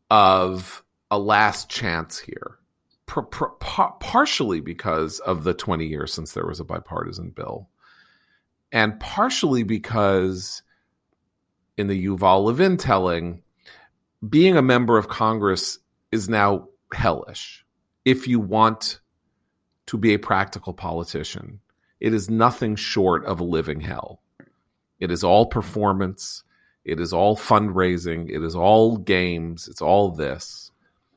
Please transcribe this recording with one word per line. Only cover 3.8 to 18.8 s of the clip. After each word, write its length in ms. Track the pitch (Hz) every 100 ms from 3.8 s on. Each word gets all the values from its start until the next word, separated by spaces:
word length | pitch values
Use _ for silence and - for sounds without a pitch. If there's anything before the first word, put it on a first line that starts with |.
| - -
partially 640 | - 233 294 - 120 87
because 580 | 76 85 104 80 80 -
of 240 | - 90
the 80 | 78
twenty 340 | 87 - 85 80
years 280 | 76 76
since 180 | - 80
there 140 | - -
was 140 | 85
a 40 |
bipartisan 640 | 82 85 - 82 50 87 87
bill, 400 | - - - 98 _ _ _ _ _ _ _ _ _ _
and 260 | 117 107 107
partially 640 | - - 240 262 170 127
because 1000 | 104 110 - 113 101 95 95 92 92 - _ _ _ _ _ _ _ _ _ _ _ -
in 120 | 101
the 180 | 98 95
Yuval 380 | 92 95 95
Levin 340 | 104 127 190 180
telling, 640 | 131 98 92 85 85 85 _ _ _ - _ _ _ - 107
being 280 | 143 185 175
a 60 |
member 360 | 131 123 120 113
of 100 | 101
Congress 720 | - 110 113 101 92 - - _ _ -
is 160 | 113 95
now 400 | 110 101 98 - _ -
hellish. 680 | - 117 73 - - - - _ _ _ _
If 240 | - 131 131
you 100 | 120
want 600 | 98 110 110 110